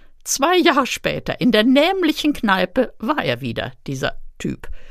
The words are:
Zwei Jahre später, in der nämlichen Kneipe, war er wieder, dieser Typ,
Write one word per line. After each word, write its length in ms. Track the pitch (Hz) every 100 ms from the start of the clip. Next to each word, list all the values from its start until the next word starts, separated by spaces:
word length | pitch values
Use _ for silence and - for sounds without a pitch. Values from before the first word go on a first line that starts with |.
| - -
Zwei 320 | - - 302 370
Jahre 300 | 339 277 247
später, 560 | - 156 151 - -
in 100 | 247
der 120 | 214
nämlichen 720 | 226 269 330 392 330 311 294
Kneipe, 600 | 285 214 190 185 254 247 -
war 240 | 220 294
er 180 | 143 120
wieder, 300 | 127 113 117 - -
dieser 300 | 135 131 - - -
Typ, 320 | - - - - -